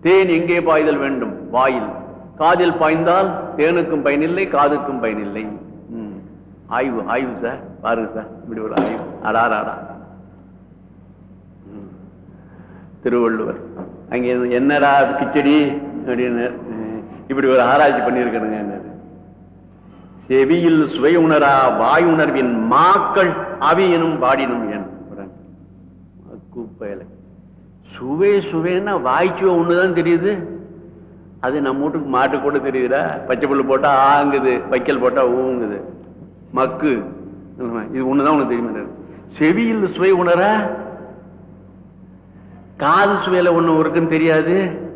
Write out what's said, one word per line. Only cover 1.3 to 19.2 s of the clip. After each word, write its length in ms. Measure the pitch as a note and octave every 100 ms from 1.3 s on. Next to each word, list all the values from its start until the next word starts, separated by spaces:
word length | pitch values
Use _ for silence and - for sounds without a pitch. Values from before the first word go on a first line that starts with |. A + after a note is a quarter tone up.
| - -
வாயில். 380 | A#2+ C3 B2 G#2 - - - - -
காதில் 400 | D#3+ F3 F3 E3+
பாய்ந்தால் 540 | D#3 D#3+ E3 F3+ F#3+ E3+ - -
தேனுக்கும் 460 | D3+ F3 E3 D#3
பயனில்லை, 460 | C#3+ C#3+ D#3 F3 F#3+
காதுக்கும் 520 | C#3+ D3 D3 C#3+ C3
பயனில்லை. 440 | A#2 G#2+ G2+ G#2 G#2+ G#2+ - - -
ம். 260 | A#2 G#2+ F#2+ - - - - -
ஆய்வு, 360 | A#2 C3+ A2+ G2
ஆய்வு 260 | A#2+ C3 G#2+
சார், 180 | A#2 C#3 - -
பாருங்க 300 | A2+ A2+ A2
சார், 140 | A2 G#2+ -
இப்படி 180 | - A2
ஒரு 140 | A2 -
ஆய்வு. 280 | A#2+ A2 - -
அடாராடா. 520 | G#2+ A2+ A#2 G#2+ - - - - - - - - - - - - - - - - - - - - G2
ம். 220 | G2+ G2 F#2 - - - - - - - - - -
திருவள்ளுவர் 580 | B2+ A#2+ A#2 A2 G#2+ - - - - - -
அங்க, 160 | B2 B2
"என்னடா 760 | B2 B2 B2 C#3 C#3+ C#3 C#3
கிச்சடி?" 800 | C3+ C3 B2 D3+ C#3 D3+ C#3+ C#3+ - - -
அப்படின்னு, 460 | B2 B2 A#2 A#2+ A#2+ A#2+ A2 A2 A2 G#2 - -
"இப்படி 200 | C3+ C3+
ஒரு 140 | C3
ஆராய்ச்சி 380 | A#2+ C#3+ D3 C3+
பண்ணியிருக்கணுங்க." 800 | A#2+ B2 B2 A2 G#2+ G#2+ G#2 G2 - - - -